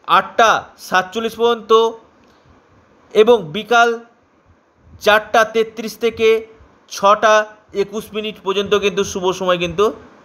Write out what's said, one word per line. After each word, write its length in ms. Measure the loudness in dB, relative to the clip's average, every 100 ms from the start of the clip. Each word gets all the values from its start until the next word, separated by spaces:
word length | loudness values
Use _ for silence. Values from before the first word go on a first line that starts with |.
| 0 0
আটটা 320 | 0 2 2 2 -4 -16 -4
সাতচল্লিশ 460 | -4 -2 -6 -6 -2
পর্যন্ত 320 | -2 -2 2 2 2 -4 -16 _ _ _ _ _ _ _ _ _ _
এবং 240 | 2 4 4 0 -10
বিকাল 340 | 0 2 2 0 -10 _ _ _ _ _ _ _ _ -6 0
চারটা 360 | 0 2 0 0
তেত্রিশ 400 | 0 -4 -6 -14 -6
থেকে 260 | -6 0 0 0 -2 -18 _ _ _ 0
ছটা 400 | 2 4 4 2 0 -8 _ -6
একুশ 240 | -6 -6 -10 -8
মিনিট 200 | -8 -8 -6
পর্যন্ত 280 | -4 -2 0 0
কিন্তু 160 | -2 -4
শুভ 140 | -4 -4 -2
সময় 200 | -2 -2
কিন্তু 220 | -2 -2 -2 -2 -14 -20